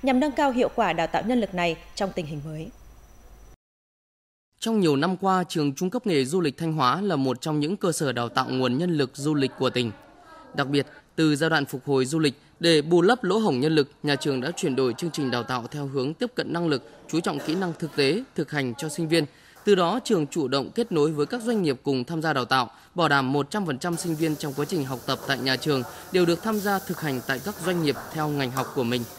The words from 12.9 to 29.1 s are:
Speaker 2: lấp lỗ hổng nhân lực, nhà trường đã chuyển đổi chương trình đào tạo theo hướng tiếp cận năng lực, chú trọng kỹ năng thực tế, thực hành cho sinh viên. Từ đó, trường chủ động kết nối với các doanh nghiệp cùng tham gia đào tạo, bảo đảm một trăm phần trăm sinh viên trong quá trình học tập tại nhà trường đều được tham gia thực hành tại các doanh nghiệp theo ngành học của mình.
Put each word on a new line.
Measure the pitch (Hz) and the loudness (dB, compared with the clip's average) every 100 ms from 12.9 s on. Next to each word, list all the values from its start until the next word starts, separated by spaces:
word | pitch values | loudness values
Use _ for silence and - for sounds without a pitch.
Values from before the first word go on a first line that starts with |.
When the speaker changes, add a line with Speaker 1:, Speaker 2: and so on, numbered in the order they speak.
| 175 | 6
Speaker 2:
lấp | 180 247 | 6 4
lỗ | 180 208 | 2 2
hổng | 214 127 | 2 2
nhân | 151 156 | 2 2
lực, | 139 - | 2 -2
nhà | 147 139 | -2 0
trường | 151 135 | 0 -2
đã | 131 | -4
chuyển | 175 165 127 | -2 -2 2
đổi | 131 113 | 0 0
chương | 170 | -6
trình | 156 135 | -4 -2
đào | 120 | -2
tạo | 117 127 113 | -2 -6 -6
theo | 147 139 | -8 -4
hướng | 139 131 | -2 -4
tiếp | 160 247 - | -4 -6 -4
cận | 151 | -4
năng | 165 170 | -2 0
lực, | 139 - - - | -2 -4 -20 -4
chú | 160 | -2
trọng | 190 147 | -2 -4
kỹ | - 175 | -4 -2
năng | 185 156 | -4 -6
thực | 156 - | -6 0
tế, | 139 185 262 - | 2 0 -4 -6
thực | 147 | -4
hành | 151 127 113 | -2 -4 -4
cho | 160 | -8
sinh | 160 165 | -4 0
viên. | 165 147 - - - - | 2 0 -8 -20 -4 4
Từ | 190 | 4
đó, | 170 233 | 4 0
trường | - 202 147 | 0 0 0
chủ | 175 131 | -2 0
động | 139 127 - | 0 -2 -4
kết | 233 | 0
nối | 165 147 | 2 2
với | 151 147 | 2 -2
các | 240 | -2
doanh | 226 226 | -2 0
nghiệp | 165 123 | 0 0
cùng | - 131 | -2 -2
tham | 120 165 | -2 -2
gia | 160 | 0
đào | 135 117 | 0 2
tạo, | 131 113 - - 175 | 0 0 -8 -10 0
bảo | 160 | 4
đảm | 143 127 | 4 2
một | 143 139 | 0 0
trăm | - 175 | -2 -2
phần | 131 | -4
trăm | 175 170 | -4 -4
sinh | 170 156 | -4 -2
viên | 160 151 | -2 -2
trong | 151 | -4
quá | 135 147 | -4 -2
trình | 175 131 | -2 -2
học | 127 - | -6 -4
tập | 131 - | -4 -2
tại | 131 | -2
nhà | 131 127 | 0 0
trường | 156 135 123 - - | 0 0 -2 -12 -2
đều | 180 170 | 2 4
được | 170 | 2
tham | 220 214 | 0 -2
gia | 202 196 | 0 -2
thực | - 170 | -2 -6
hành | 156 127 117 | -4 -4 -4
tại | 131 156 | -4 -4
các | 208 | -4
doanh | 170 175 | -2 0
nghiệp | 151 127 - | 0 -2 -6
theo | 160 151 | -4 -2
ngành | 143 131 | -2 -2
học | 131 123 143 | -2 -4 -2
của | |
mình. | 117 123 113 | -2 -2 -4